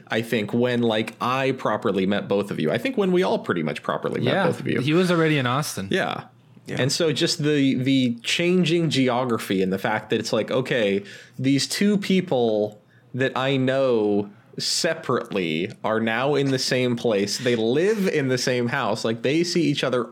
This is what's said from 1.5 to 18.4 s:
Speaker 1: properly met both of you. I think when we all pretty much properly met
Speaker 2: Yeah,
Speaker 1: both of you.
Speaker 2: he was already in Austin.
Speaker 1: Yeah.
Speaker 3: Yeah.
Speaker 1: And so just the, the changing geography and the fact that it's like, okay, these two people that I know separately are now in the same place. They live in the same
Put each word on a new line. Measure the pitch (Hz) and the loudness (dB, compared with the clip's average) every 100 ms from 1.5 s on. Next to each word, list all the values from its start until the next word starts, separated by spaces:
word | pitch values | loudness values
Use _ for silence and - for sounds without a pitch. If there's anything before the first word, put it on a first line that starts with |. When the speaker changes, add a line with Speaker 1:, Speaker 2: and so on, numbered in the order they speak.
Speaker 1:
properly | 131 123 107 110 98 95 | 0 -2 0 0 0 2
met | 101 - | 0 0
both | 101 101 | -2 0
of | 78 | -2
you. | 76 | 0
I | 107 | 0
think | 269 214 | 0 0
when | 190 | 2
we | 180 | 2
all | 190 226 | 2 0
pretty | - 87 | -2 -2
much | - - | -2 -4
properly | - - - - | -4 -2 -2 -2
met | 123 | 0
Speaker 2:
Yeah, | 170 180 | 2 0
Speaker 1:
both | 117 | 0
of | 127 | -2
you. | - | -2
Speaker 2:
he | 135 | 2
was | 165 180 | 2 2
already | 170 160 147 | 2 2 2
in | 123 | 2
Austin. | 131 151 - 98 | 0 -2 -6 -4
Speaker 1:
Yeah. | 190 82 - - - - - - | -2 -2 -6 -10 -20 -20 -20 -10
Speaker 3:
Yeah. | 101 | -2
Speaker 1:
And | 131 | -2
so | - 160 | 0 0
just | 127 170 - | 0 -2 0
the, | 147 147 139 | 0 2 2
the | 127 131 135 127 117 | 2 2 4 2 0
changing | - - 175 185 156 170 160 | -2 0 2 2 4 2 2
geography | 127 127 120 127 110 - 95 | 2 2 0 0 -2 0 0
and | 92 | 0
the | 95 | 0
fact | 113 107 - | -2 -2 -2
that | 113 | -2
it's | 107 | 0
like, | 113 101 | -2 0
okay, | 131 131 131 101 98 - - - - | -2 -2 0 0 0 -4 -14 -18 -4
these | 131 139 - | 0 0 -2
two | - 202 202 | 0 0 0
people | 202 185 180 131 117 107 104 - _ _ _ | 2 0 2 0 2 2 -2 -4 _ _ _
that | 123 131 131 | -2 -2 0
I | 131 135 | 0 2
know | 131 135 131 113 104 101 101 - - - | 2 2 2 4 4 2 0 -10 -16 -8
separately | - - 165 160 - 123 - 98 82 80 101 - | -4 -2 -2 -2 -2 -2 -2 -2 -2 -2 -4 -4
are | 107 110 | -2 0
now | 113 113 139 139 | 0 0 0 0
in | 139 | 0
the | 131 | 0
same | - 127 123 120 | 0 0 0 0
place. | 120 101 101 - | 0 0 0 -2
They | 123 117 | 0 0
live | 113 139 196 220 190 | 2 2 2 0 0
in | 156 135 | 0 0
the | |
same | 127 | 0